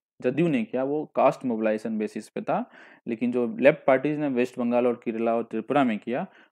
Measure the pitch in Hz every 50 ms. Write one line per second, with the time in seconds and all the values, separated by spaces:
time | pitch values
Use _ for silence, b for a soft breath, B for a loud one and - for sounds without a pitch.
0 | _ _ _ _ - 131 127 131 170 170 147 123 110 - - 123 131 139 143 151
1 | 151 - _ - 113 135 156 - - 131 117 110 113 110 107 110 - 117 113 107
2 | 107 107 - 110 107 - _ - 110 - 147 185 247 B B B B B B B
3 | B - 120 113 - 120 123 127 120 117 110 113 117 135 156 160 - - 135 131
4 | 131 147 151 147 151 143 135 120 123 123 - - 123 120 120 123 123 123 120 120
5 | - - 110 110 113 117 113 117 113 - - 110 107 - 131 147 139 123 110 104
6 | - - 117 139 180 b b b b b